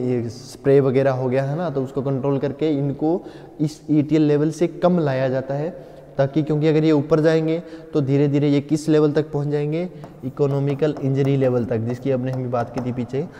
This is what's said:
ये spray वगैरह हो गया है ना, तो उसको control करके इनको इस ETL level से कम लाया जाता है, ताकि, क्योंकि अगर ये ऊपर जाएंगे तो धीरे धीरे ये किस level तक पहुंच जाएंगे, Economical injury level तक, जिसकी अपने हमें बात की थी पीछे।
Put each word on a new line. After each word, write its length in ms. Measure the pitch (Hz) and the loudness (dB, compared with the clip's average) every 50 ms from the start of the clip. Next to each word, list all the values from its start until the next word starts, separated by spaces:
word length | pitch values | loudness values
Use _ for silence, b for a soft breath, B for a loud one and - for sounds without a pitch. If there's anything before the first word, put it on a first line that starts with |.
| 127 | 0
ये 220 | 123 123 120 117 117 | 0 0 -2 -2 -4
spray 500 | 110 - - - - - - 139 139 143 | -8 -12 -16 -18 -16 -2 2 6 6 6
वगैरह 320 | 131 135 120 135 135 139 | 6 4 2 4 2 2
हो 180 | 127 127 131 127 | 0 0 -2 0
गया 140 | 123 135 139 | 0 0 -2
है 140 | 135 147 | -2 -4
ना, 120 | 165 180 160 | -4 -4 -4
तो 140 | 139 139 131 | -4 -4 -6
उसको 180 | 123 - 139 | -4 -4 -4
control 360 | 123 139 139 127 131 139 139 135 | -2 -2 -2 -2 0 0 0 0
करके 300 | 147 139 131 - 151 160 | -2 -4 -4 -2 -2 0
इनको 520 | 147 139 143 139 135 - 151 156 175 202 B B B B B B B - | 0 0 0 -2 -2 -2 0 0 0 -2 B B B B B B B -4
इस 200 | 151 151 - - - - | -4 -4 -4 -8 -2 2
ETL 320 | 151 151 139 147 156 156 | 2 2 2 2 2 2
level 300 | 151 147 147 147 151 160 | 4 4 4 2 2 0
से 160 | 151 - 175 | 0 0 -2
कम 320 | 165 - - 117 123 180 170 | -2 0 0 2 2 2 2
लाया 300 | 151 139 131 131 135 131 | 0 0 0 0 0 0
जाता 240 | 131 131 131 - 139 | -2 -2 -4 -4 -6
है, 160 | 147 151 180 - B B B B B B - - | -4 -4 -6 -8 B B B B B B -10 -2
ताकि, 260 | - 139 139 - 156 143 | 0 0 2 2 0 0
क्योंकि 240 | 156 156 147 151 | 2 0 2 2
अगर 160 | 160 147 156 151 | 4 4 4 4
ये 80 | 160 | 4
ऊपर 280 | 156 143 135 151 165 156 | 4 4 2 2 2 2
जाएंगे 400 | 151 165 160 160 160 160 160 170 170 B B B B - - | 4 4 2 2 0 0 -2 -4 -6 B B B B -4 -2
तो 80 | 156 | 0
धीरे 260 | 135 131 139 139 147 | 0 2 2 2 2
धीरे 220 | 143 139 147 147 147 | 2 2 2 2 4
ये 120 | 143 143 | 2 2
किस 260 | 143 - 156 151 151 160 | 2 0 -2 -2 2 2
level 220 | 151 151 151 147 | 4 4 4 4
तक 200 | 143 156 147 151 | 2 0 -2 -2
पहुंच 160 | - 143 143 | -4 -4 -4
जाएंगे, 420 | 147 147 147 147 147 156 165 180 180 B B B B B B - | -2 -2 -2 -2 -2 -2 -4 -6 -6 B B B B B B -12
Economical 720 | 131 - - 147 139 139 139 139 143 143 139 156 156 - - | -10 -2 -2 0 0 2 0 0 0 0 0 0 -2 -2 -2
injury 340 | 139 135 135 135 139 139 139 | -2 0 0 2 2 2 2
level 280 | 135 131 127 123 123 113 | 2 2 2 2 0 0
तक, 120 | - 120 110 | 0 -2 -2
जिसकी 320 | 113 120 123 123 - 135 | -2 -4 -6 -4 -2 -2
अपने 200 | 131 123 127 131 | -2 -2 -2 -4
हमें 200 | 131 127 127 123 | -4 -4 -4 -4
बात 220 | 123 120 117 - - | -2 -4 -4 -4 -6
की 120 | 131 123 | -6 -6
थी 60 | 127 | -4
पीछे। 360 | 117 127 117 - 131 139 175 - B | -4 -6 -6 -4 -4 -6 -6 -6 B